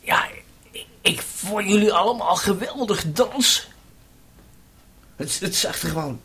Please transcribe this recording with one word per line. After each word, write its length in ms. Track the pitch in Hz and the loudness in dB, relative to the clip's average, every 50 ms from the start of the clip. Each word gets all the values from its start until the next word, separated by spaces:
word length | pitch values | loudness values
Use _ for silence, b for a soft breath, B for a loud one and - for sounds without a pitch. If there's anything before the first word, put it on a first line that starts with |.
ja, 280 | - - - - - - - - - - - - - - | -2 0 0 0 0 -2 -8 -16 -20 -20 -20 -20 -20 -20
ik, 160 | - - - - - - | -18 -18 -18 -18 -20 -2
ik 200 | - - 170 - | -2 0 0 0
vond 480 | - - - - - 185 208 208 202 190 | -6 -10 -10 -8 -6 -4 -4 -4 2 4
jullie 240 | 202 208 208 214 185 | 4 6 6 6 4
allemaal 440 | 170 190 220 240 233 185 170 175 | 4 2 2 0 0 0 0 0
geweldig 760 | - - 202 196 180 226 - - 285 262 214 254 - - 160 147 | 2 2 0 0 0 -2 -8 -4 -6 -2 -2 -2 -2 -2 -4 2
dansen. 560 | 190 247 - - 277 254 - - - - - - - - - - - - - - - - - - - - - - - - - _ - - - - - - - - | 2 0 0 2 0 2 2 2 2 -2 -8 -20 -20 -20 -20 -20 -20 -20 -20 -20 -20 -20 -20 -20 -20 -20 -20 -20 -20 -20 -20 _ -20 -20 -20 -20 -20 -20 -20 -12
Het, 240 | - 147 - - - | -10 -8 -6 -6 -4
het 160 | - 170 180 | -4 -2 -2
zag 260 | - - - - - - | 0 -2 -2 -2 -4 -4
er 60 | 165 | -4
gewoon 320 | 156 160 156 143 123 113 | -4 -2 -4 -4 -6 -10